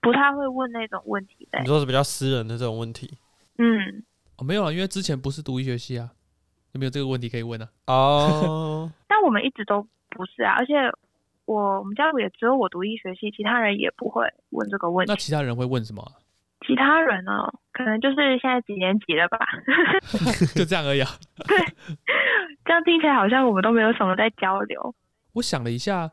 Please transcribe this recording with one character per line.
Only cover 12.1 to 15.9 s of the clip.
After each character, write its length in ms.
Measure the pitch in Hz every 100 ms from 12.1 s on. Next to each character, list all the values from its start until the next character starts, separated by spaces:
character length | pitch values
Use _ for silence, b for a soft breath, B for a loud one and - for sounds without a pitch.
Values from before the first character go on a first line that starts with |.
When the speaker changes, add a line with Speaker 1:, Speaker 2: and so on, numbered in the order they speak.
Speaker 1:
族 80 | 277
也 100 | 196
只 140 | -
有 120 | 233 269
我 120 | 185
读 140 | 175
医 140 | 208 220
学 180 | 185
系， 160 | 185 208
其 140 | 208
他 160 | 214 240
人 180 | 214 202
也 100 | - -
不 120 | 233
会 160 | 233 - - -
问 200 | - 208
这 80 | 196
个 120 | 170
问 160 | 180 185
题。 60 |
Speaker 3:
那 40 | 202
其 140 | -
他 100 | 151
人 120 | 131
会 100 | 120
问 200 | 127 127
什 100 | 113